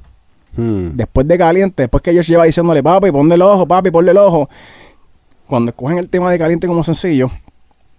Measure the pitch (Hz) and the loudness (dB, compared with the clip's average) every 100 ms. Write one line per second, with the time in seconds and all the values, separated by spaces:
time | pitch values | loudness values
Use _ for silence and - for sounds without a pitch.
0 | - _ _ _ _ - 117 104 87 78 | -20 _ _ _ _ -8 -4 -4 -6 -6
1 | 117 - 151 175 170 175 190 - 127 - | -4 -2 0 2 2 2 0 -2 -4 -2
2 | - 175 160 170 165 156 170 156 135 190 | 0 0 2 2 2 2 0 0 2 2
3 | 196 143 147 175 185 202 160 180 185 170 | 2 2 2 4 4 2 2 0 0 2
4 | 180 190 202 165 139 - - - - _ | 2 4 4 2 -4 -10 -20 -20 -20 _
5 | _ _ _ _ - 131 117 - 127 175 | _ _ _ _ -6 -4 -4 -6 -6 -6
6 | 170 185 180 180 160 170 180 170 160 160 | -4 -4 -2 -2 -2 -2 -2 -4 -2 -4
7 | 190 143 127 - - _ _ _ _ | -2 -2 -2 -6 -18 _ _ _ _